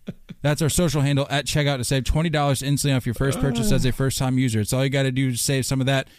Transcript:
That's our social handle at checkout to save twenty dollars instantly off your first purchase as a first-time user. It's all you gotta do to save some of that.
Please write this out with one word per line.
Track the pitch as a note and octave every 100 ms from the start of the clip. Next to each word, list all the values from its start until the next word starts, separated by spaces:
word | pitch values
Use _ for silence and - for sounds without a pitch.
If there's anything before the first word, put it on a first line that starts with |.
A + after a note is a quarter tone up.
| - - - -
That's | C#3+ D3
our | D3+
social | D3 F3 D3
handle | C#3 C#3+ C#3
at | C#3 -
checkout | D#3 C#3+ C#3
to |
save | A#2+ C3+
twenty | B2 D#3 E3+
dollars | D3+ C#3+ C3
instantly | C3+ C#3+ C#3+ C3
off | B2
your |
first | A2+ C3+ C3
purchase | C#3+ - -
as | C3+ B2+
a |
first-time | - C3+ - C3 B2+
user. | C3 A2
It's | G#2
all | B2+
you | C3+
gotta | C#3 C3+
do | C3 C3+
to | A#2+
save | - C3+ B2
some | C3+
of | C3
that. | C3+ -